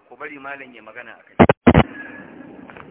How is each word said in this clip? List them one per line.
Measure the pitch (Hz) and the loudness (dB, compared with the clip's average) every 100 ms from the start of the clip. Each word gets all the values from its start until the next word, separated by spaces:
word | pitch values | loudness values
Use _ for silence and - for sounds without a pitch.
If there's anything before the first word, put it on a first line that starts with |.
| _ | _
ku | 123 | -16
bari | 151 147 | -14 -12
malam | 139 139 131 120 | -12 -12 -14 -20
ya | |
magana | 110 117 117 92 | -20 -18 -18 -20
a | |
kai. | - 98 - - - - - - - - - - - - - - - | -6 0 2 4 6 6 4 -2 -16 -16 -18 -20 -20 -20 -18 -18 -20